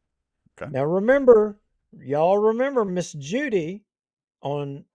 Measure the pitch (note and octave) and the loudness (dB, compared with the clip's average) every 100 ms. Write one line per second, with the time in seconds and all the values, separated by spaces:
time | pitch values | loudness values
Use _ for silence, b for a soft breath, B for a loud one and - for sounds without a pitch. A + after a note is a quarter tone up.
0 | _ _ _ _ _ _ A2+ C3 C#3+ F#3 | _ _ _ _ _ _ -10 -4 -2 0
1 | G#3+ C#4 B3+ A3 G#3+ G#3 _ _ _ G3+ | 2 4 6 6 4 -4 _ _ _ -20
2 | C3+ C#3+ E3 G3+ G#3+ A3+ C4+ C4 G3+ F3+ | -6 0 2 2 2 0 -2 -2 -2 -4
3 | E3 D3+ C#3 A#3 D4 G3+ D#3 G3+ _ _ | -6 -10 -6 -6 -2 -4 -4 -10 _ _
4 | _ _ _ _ C#3 D3 C#3+ C#3 - | _ _ _ _ -8 -6 -8 -12 -18